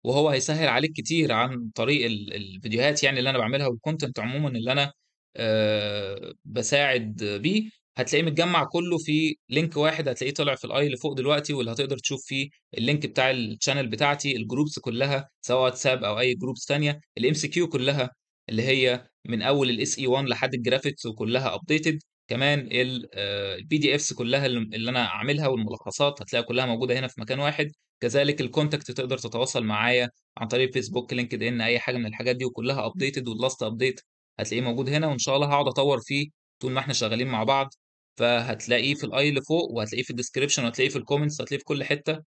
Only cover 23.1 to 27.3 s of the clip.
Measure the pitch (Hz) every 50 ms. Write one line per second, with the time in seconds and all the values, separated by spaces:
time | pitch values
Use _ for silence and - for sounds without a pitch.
23.1 | - 101 101 98 101 101 101 98 95 90 107 - 156 151 139 135 135 147 - -
24.1 | - - 120 117 131 139 143 127 123 120 113 110 110 110 113 120 127 123 120 95
25.1 | 92 101 110 131 143 147 156 135 131 117 110 107 113 110 - 101 - - 147 143
26.1 | 143 - 107 - - 120 117 - 120 123 131 123 117 113 127 123 120 131 131 127
27.1 | - - 110 110